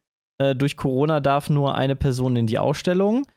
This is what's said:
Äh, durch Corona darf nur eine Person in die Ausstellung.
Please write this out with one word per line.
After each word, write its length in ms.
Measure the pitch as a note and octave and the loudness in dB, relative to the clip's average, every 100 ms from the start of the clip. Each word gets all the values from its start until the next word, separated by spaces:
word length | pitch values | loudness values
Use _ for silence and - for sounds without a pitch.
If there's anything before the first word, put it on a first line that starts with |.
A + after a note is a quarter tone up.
| _ _ _ - | _ _ _ -4
Äh, 160 | C#3 | -2
durch 220 | C3 C#3 - | 0 -2 -2
Corona 440 | C#3+ B2+ D3+ D#3 | -2 0 0 0
darf 300 | C#3 C#3+ - | 2 0 2
nur 240 | D3 C#3 - | 0 0 0
eine 200 | C3+ C3+ | -2 0
Person 400 | C#3+ B2+ B2+ A#2+ | 0 0 0 0
in 100 | A#2 | 0
die 120 | A2 | 0
Ausstellung. 680 | G2+ D3 - F3+ G3+ A#3 C#4+ | 0 -2 0 0 2 0 -4